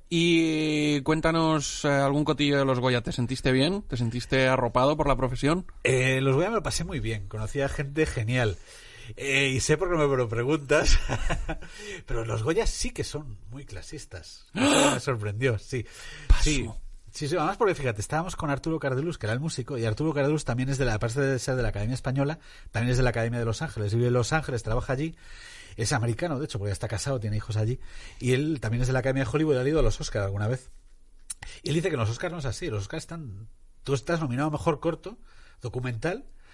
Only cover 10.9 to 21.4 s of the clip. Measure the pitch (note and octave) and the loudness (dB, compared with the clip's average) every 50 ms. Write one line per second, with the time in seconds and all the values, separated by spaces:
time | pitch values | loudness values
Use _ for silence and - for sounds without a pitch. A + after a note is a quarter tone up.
10.9 | - - - - C3 A2+ - - D#3+ - - - D#3 - - - - - - G#3 | 8 8 6 4 0 0 0 0 0 0 -2 -4 -6 -8 -8 -12 -14 -14 -14 -12
11.9 | G3 E3+ - - B2 A#2 A2+ A#2 A2+ A2+ A2 D3 E3 G#3+ A3 - - - - D3+ | -12 -12 -8 -4 -4 -4 -2 -2 -4 -2 0 0 0 2 0 0 -2 -2 -4 -6
12.9 | - - C3+ - - D3 D3+ B2+ G#2+ F#2+ - F2+ A#2 C#3 C#3+ - - - - - | -4 -6 -6 -6 -6 -8 -8 -10 -12 -14 -14 -14 -14 -14 -14 -12 -12 -12 -12 -12
13.9 | - C#3+ - - - F2 - - - - - - - F#3+ C4 C#4+ D4 C#4 C4+ C#4+ | -14 -14 -14 -14 -14 -16 -16 -16 -20 -20 -16 -8 -2 0 2 4 6 6 4 4
14.9 | C#4+ - - C#3+ B2+ A2 G#2 G#2 G#2 G#2+ C3 C3 A2+ G#2 - - - B2+ G#2+ - | 2 0 -2 -2 -2 -2 -2 -4 -2 0 0 0 0 0 -4 -6 -6 -6 -6 -8
15.9 | - - - - - - - - - - - D3+ D3+ C#3+ A2+ A2+ A2 - - - | -12 -16 -16 -16 -14 0 6 6 6 8 8 6 4 4 0 -4 -6 -10 -10 -12
16.9 | - - - - - - D3+ C3+ E3 F3+ D3+ F3 G3 - A#3+ G3 E3+ - C#3 B2 | -14 -16 -18 -14 -10 -6 -4 -2 0 0 0 0 2 2 4 4 4 2 0 -2
17.9 | A2 G#2+ G2+ - D3 D#3 D#3+ F#3 - - D#3+ D3 C#3 - - E3 D#3+ D#3 D3+ C#3 | -2 -2 -4 -2 -2 -2 -2 -2 -4 -4 -2 -2 -2 -2 -2 -2 -2 0 0 0
18.9 | B2+ C3 D3+ F3 D3+ - - G#2 A2+ B2 D3+ E3 - - A#2+ - C#3+ A#2+ A2+ A2+ | 0 0 -2 -2 -4 -4 -4 -2 -2 -2 -2 -4 -4 -6 -6 -6 -4 -2 0 0
19.9 | G#2+ - D3 D#3+ D3+ D3 C3+ C#3+ D#3 D3+ - - A#2 B2 B2+ C3+ C#3 C3 C#3 B2 | 0 0 0 0 2 2 2 2 2 0 0 -2 -2 0 0 0 0 0 2 2
20.9 | A2 G#2 B2+ A#2 A#2 C#3+ C#3 C3+ C3+ A#2+ | 0 0 0 -2 0 0 2 2 0 0